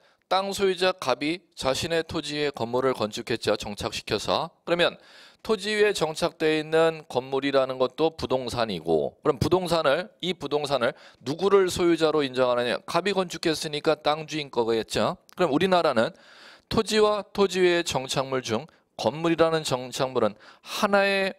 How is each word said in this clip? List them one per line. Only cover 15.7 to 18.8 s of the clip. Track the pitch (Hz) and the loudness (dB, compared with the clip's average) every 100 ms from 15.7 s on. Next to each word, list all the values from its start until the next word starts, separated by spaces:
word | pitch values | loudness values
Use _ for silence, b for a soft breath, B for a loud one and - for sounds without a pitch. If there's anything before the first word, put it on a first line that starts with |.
| 180 160 117 143 - B B B B - | 2 4 2 0 -4 B B B B -4
토지와 | 226 190 214 208 208 190 | -2 2 4 4 2 -4
토지 | - 196 185 | 0 2 4
위의 | 180 170 | 4 4
정착물 | 170 135 131 143 135 131 | 0 -4 -2 -4 -2 -4
중 | 113 110 160 b | -2 -4 -4 b